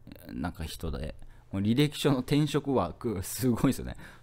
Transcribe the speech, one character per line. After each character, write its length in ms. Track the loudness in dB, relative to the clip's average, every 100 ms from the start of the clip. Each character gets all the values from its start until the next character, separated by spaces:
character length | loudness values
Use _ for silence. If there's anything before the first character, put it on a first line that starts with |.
| -20 -18 -12
な 160 | -6 -6
ん 40 |
か 120 | -6
人 260 | -8 -6 -6
で、 240 | -4 -6 -10 -14 -18 -8
も 60 | -2
う 40 |
履 140 | 2 4
歴 240 | 2 2
書 100 | 2
の 100 | 2
転 260 | 2 2 4
職 280 | 0 2
枠、 480 | 2 2 -2 -4 -4
す 280 | -4 0 2
ご 140 | 4
い 20 | 4
で 60 |
す 40 | 2
よ 40 |
ね。 120 | -4 -10 -14 -18